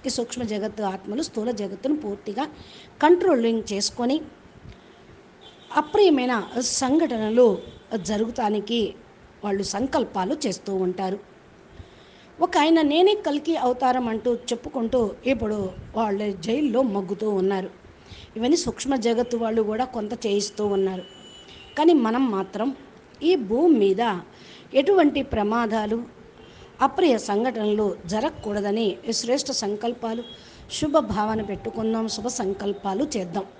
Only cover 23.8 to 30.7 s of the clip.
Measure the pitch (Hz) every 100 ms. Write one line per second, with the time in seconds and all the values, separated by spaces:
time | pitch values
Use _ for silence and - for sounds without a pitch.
23.8 | 196 190 233 180 - - - - - 262
24.8 | 302 392 294 254 269 220 208 226 220 220
25.8 | 214 226 240 - - - - - - -
26.8 | 269 311 359 226 - 202 247 226 214 208
27.8 | 208 175 170 214 285 - 214 208 202 208
28.8 | 220 - - 220 233 262 - 262 202 208
29.8 | 233 240 226 226 233 - - - -